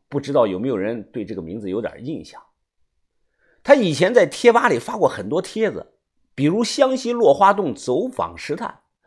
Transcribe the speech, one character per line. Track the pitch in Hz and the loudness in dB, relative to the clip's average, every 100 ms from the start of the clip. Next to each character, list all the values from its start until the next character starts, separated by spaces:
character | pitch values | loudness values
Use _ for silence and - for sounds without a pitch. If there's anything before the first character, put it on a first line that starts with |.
| _ | _
不 | - | -8
知 | - | -2
道 | 139 110 | 2 2
有 | 92 | 0
没 | 127 | -4
有 | 107 | -4
人 | 101 117 98 | -4 -8 -10
对 | 123 101 | -12 -10
这 | |
个 | 95 | -10
名 | 82 107 | -10 -10
字 | 101 | -6
有 | 98 | -6
点 | 110 76 123 | -6 -10 -12
印 | 131 | -12
象。 | - - _ _ _ _ _ _ _ _ _ _ _ _ | -14 -20 _ _ _ _ _ _ _ _ _ _ _ _
他 | - | 4
以 | 285 190 | 4 4
前 | 139 185 | 2 4
在 | 240 165 | 4 2
贴 | - 240 | 4 4
吧 | 233 247 | 6 4
里 | - | 0
发 | - 226 | -4 0
过 | 147 | 0
很 | - 98 | 0 -4
多 | 156 | -4
帖 | 180 - 196 | -4 -4 -4
子， | 92 - _ _ _ _ - | -4 -14 _ _ _ _ -2
比 | 147 | 0
如 | 202 | 0
湘 | 233 - 262 262 | -2 2 2 2
西 | 233 | -4
落 | 240 185 | 2 4
花 | 139 196 | 6 4
洞 | 202 170 | 2 -2
走 | 101 - 131 254 | -6 -4 -2 -2
访 | - 85 85 | -6 -8 -8
实 | - 165 | -10 -8
探、 | 233 - _ _ | -10 -14 _ _